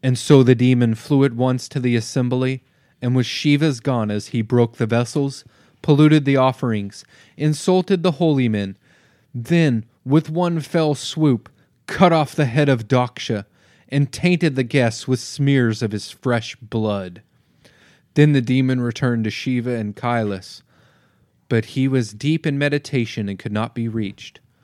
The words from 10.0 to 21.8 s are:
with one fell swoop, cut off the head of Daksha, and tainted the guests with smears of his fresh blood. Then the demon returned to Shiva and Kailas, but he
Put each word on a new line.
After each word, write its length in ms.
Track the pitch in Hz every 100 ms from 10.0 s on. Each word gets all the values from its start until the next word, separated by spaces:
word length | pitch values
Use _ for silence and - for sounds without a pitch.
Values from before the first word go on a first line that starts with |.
with 260 | 131 151 156
one 300 | 160 180 165
fell 340 | 139 170 156
swoop, 540 | 139 - - 151 120 - _ _ _ -
cut 260 | - 185
off 240 | 165 147 -
the 120 | 139
head 200 | 117 143
of 220 | 127 107
Daksha, 560 | 127 123 - - 107 98 _ _ _ _
and 220 | 143 143
tainted 460 | - 180 175 165 131
the 60 |
guests 440 | 120 143 120 110 -
with 140 | 127
smears 600 | - - 139 139 117 107
of 120 | 107
his 180 | 104 -
fresh 460 | - 127 120 110 -
blood. 640 | 110 117 110 101 92 90 _ _ _ _ _ _ _ _ _ -
Then 180 | 147
the 80 | 139
demon 400 | 120 127 131 127
returned 420 | 120 113 127 117
to 60 | 107
Shiva 460 | - - 127 120 120
and 200 | 104 101
Kailas, 640 | 123 117 107 95 - - _ _ _ _ _ _ _ _ _
but 180 | 117 110
he 220 | 131